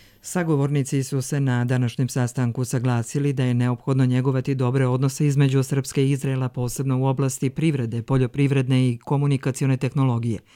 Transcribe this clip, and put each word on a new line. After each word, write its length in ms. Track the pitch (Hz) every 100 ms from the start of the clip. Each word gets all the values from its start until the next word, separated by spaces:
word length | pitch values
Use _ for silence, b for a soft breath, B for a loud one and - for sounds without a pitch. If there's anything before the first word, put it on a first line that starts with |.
| B B
Sagovornici 800 | - 185 165 143 139 143 135 139
su 180 | 131 135
se 180 | 127 143
na 260 | 139 120 123
današnjem 440 | 131 120 - 127
sastanku 560 | 135 120 - 123 117 127
saglasili 680 | 131 127 120 113 143 143
da 100 | 135
je 100 | 127
neophodno 520 | 120 123 120 - 131 127
njegovati 500 | 127 131 131 135 135
dobre 300 | 123 135 127
odnose 400 | 127 139 - 147
između 380 | 139 139 135
Srpske 380 | 131 139 135 143
i 100 | 135
Izraela, 380 | 139 139 131 127
posebno 500 | 127 123 - 135 127
u 60 | 135
oblasti 440 | 131 135 - 135
privrede, 540 | - 160 139 117 117
poljoprivredne 760 | - 135 123 143 135 139 127 131
i 200 | 127 120
komunikacione 800 | - 143 143 135 135 127 135 131
tehnologije. 640 | 127 147 131 117 117 98 B